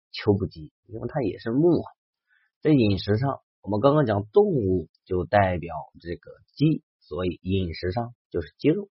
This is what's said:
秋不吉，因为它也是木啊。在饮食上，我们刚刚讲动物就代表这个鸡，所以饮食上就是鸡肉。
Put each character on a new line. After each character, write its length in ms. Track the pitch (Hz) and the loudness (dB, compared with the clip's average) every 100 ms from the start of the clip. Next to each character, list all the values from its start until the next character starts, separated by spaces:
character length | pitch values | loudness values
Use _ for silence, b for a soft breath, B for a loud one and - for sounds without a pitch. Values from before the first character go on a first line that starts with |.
| _ | _
秋 220 | - - | -4 0
不 120 | 98 87 | 2 0
吉， 280 | 80 76 _ _ | -6 -18 _ _
因 120 | 107 | -12
为 80 | 117 | -8
它 140 | 151 | -4
也 180 | 107 90 | -4 -4
是 120 | 117 | -4
木 320 | 127 170 143 | 2 2 2
啊。 60 | - - _ _ _ _ _ _ | -2 -14 _ _ _ _ _ _
在 120 | 147 | 2
饮 280 | 147 107 98 | 4 4 2
食 180 | - 107 | 0 0
上， 220 | 135 - _ _ | 0 -4 _ _
我 80 | 95 | -6
们 100 | 104 | 0
刚 160 | 139 151 | 2 4
刚 100 | 123 | 2
讲 200 | 104 104 | 0 2
动 180 | 202 214 | 2 4
物 440 | 151 95 92 80 _ _ | 2 0 0 -2 _ _
就 180 | 90 | -4
代 340 | 82 104 95 87 | 0 2 2 0
表 180 | 85 85 - - | -6 -10 -14 -16
这 140 | 85 87 | -12 -12
个 140 | - - _ | -14 -20 _
鸡， 300 | - 151 - - _ | -2 0 0 -6 _
所 260 | _ 76 92 | _ -6 -6
以 140 | 80 | -6
饮 320 | 92 95 90 | -4 -4 -4
食 200 | 80 90 | -6 -6
上 200 | 101 120 - _ | -6 -8 -12 _
就 120 | 92 | -10
是 120 | 78 _ | -10 _
鸡 100 | 139 | -2
肉。 220 | 190 202 | -2 -4